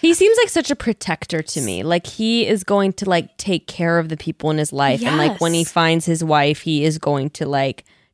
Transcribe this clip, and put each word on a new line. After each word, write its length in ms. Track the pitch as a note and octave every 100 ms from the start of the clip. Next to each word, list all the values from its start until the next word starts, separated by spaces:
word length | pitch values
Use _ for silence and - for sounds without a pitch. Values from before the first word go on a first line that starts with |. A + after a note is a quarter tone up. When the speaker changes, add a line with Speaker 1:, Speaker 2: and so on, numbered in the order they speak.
Speaker 1:
He 140 | E4
seems 220 | E4+ G4 A4+
like 100 | A4
such 220 | - C4
a 60 | C#4+
protector 680 | A#3 - - E3 - D#3+
to 180 | D#3 D#3
me. 220 | A2+ F2+
Like, 240 | D3 F3 -
he 400 | - A3 A#3 -
is 160 | G#3
going 300 | - G3+ G3
to, 140 | - G3
like, 260 | F3 - -
take 300 | G3+ F3 -
care 320 | - E3+ E3+
of 120 | D#3+
the 60 | D3+
people 320 | - - D#3
in 60 | D#3
his 140 | D3+
life. 300 | C#3 C#3 B2+
And, 160 | A#2+ D#3
like, 220 | D3+ F#3+
when 140 | E3
he 60 | E3
Speaker 2:
Yes. 120 | E3
Speaker 1:
finds 340 | F3 E3 E3 E3+
his 160 | E3
wife, 380 | D#3+ D3+ C#3+ D3+
he 240 | E3+ D3+
is 140 | D#3 D#3
going 320 | D3 C#3+ D3
to, 160 | - C#3+
like, 380 | C#3 C3+ - _ _ _